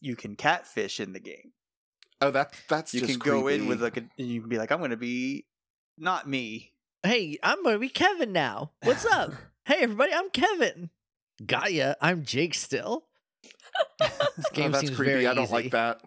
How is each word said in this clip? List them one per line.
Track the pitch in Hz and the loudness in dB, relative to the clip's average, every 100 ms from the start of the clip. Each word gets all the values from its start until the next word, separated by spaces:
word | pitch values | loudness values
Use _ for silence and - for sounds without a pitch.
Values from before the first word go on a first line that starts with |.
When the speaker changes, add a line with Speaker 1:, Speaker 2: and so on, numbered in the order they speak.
Speaker 1:
you | 139 117 | -8 -8
can | 104 101 | -10 -2
catfish | 147 175 - - 101 - | 0 0 -2 -4 -4 -4
in | 95 | -8
the | 95 | -10
game. | - - - _ _ _ _ _ - - | -16 -18 -20 _ _ _ _ _ -16 -2
Speaker 2:
Oh, | 139 | 0
that, | 135 143 - - | 2 -2 -6 -2
that's | 156 - | -2 -2
Speaker 1:
You | 123 | -2
Speaker 2:
just | 127 | -2
Speaker 1:
can | 123 | 0
go | 143 139 135 | 2 2 2
in | 143 | 0
Speaker 2:
creepy. | 127 | 0
Speaker 1:
with, | 117 | 0
like, | 117 123 | -2 -4
a, | 117 - | -10 -8
and | 123 | -6
you | 117 | -6
can | 113 | -4
be | 117 | -2
like, | - | 0
"I'm | 160 | -2
gonna | 143 113 | -2 -4
be | 120 123 131 139 - _ _ _ _ - | -4 -4 -4 -6 -12 _ _ _ _ -6
not | 170 175 139 | -2 -2 -2
me." | 135 113 113 - _ _ _ | -4 -4 -10 -14 _ _ _
Speaker 3:
Hey, | 196 240 165 147 | 0 0 0 0
I'm | 185 349 | 0 2
gonna | 320 208 | 2 2
be | 254 | 0
Kevin | - 370 359 233 | 2 2 4 0
now. | 180 127 101 151 _ | 2 0 -2 -8 _
What's | - - 440 | 0 2 4
up? | 359 175 131 | 2 0 -6
Speaker 1:
<laughs> | - _ - | -16 _ 0
Speaker 3:
Hey, | 320 | 2
everybody, | 240 208 302 | 2 2 2
I'm | 330 381 | 2 -2
Kevin. | - 381 370 214 - 170 _ _ _ _ - 101 | 2 2 2 0 -2 -12 _ _ _ _ -12 -4
Got | 123 202 | -2 0
ya. | 160 135 147 | 2 2 2
I'm | 156 180 135 | 2 2 0
Jake | 127 170 - | 0 0 -2
still. | - 117 - 240 - _ _ _ - - - 740 554 - | -2 -2 -2 -4 -8 _ _ _ -20 -20 -6 -2 -2 0
This | 622 - 571 - 605 | 0 2 -2 -2 -4
Speaker 2:
<laughs> | |
Speaker 3:
game | 151 151 | 0 2
Speaker 2:
Oh, | |
that's | 139 143 | 2 0
Speaker 3:
seems | 127 | 0
Speaker 2:
creepy. | 135 | 2
Speaker 3:
very | 135 123 | 4 4
Speaker 2:
I | 131 | 2
don't | |
Speaker 3:
easy. | 123 | 2
Speaker 2:
like | 117 120 | 0 0
that. | 117 117 113 | 0 0 -2